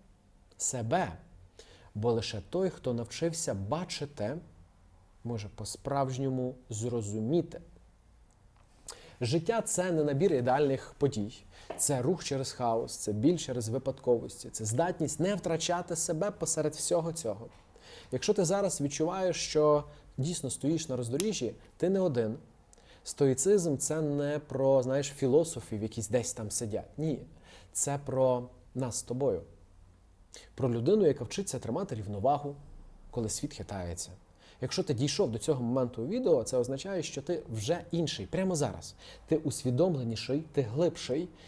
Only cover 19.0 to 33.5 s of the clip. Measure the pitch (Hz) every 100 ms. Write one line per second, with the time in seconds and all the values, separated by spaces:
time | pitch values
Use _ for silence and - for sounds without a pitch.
19 | 160 190 185 165 - 156 151 147 147 -
20 | - - 139 175 131 - 139 160 - 123
21 | 120 135 208 202 117 - - - 175 196
22 | 185 127 110 123 - - _ - - -
23 | - - 139 131 185 202 170 139 - 156
24 | 156 143 143 147 147 127 135 135 127 139
25 | 143 - 135 139 165 123 - 107 110 -
26 | 110 123 117 - 110 - 113 101 - -
27 | 156 131 - - - - - - - 143
28 | 143 131 131 123 123 - - 127 127 -
29 | - 123 139 92 - - - - - -
30 | - - - - - - 123 117 123 214
31 | 170 135 120 - 196 123 - 139 202 110
32 | 101 101 113 143 139 143 - - - -
33 | - - 110 - 147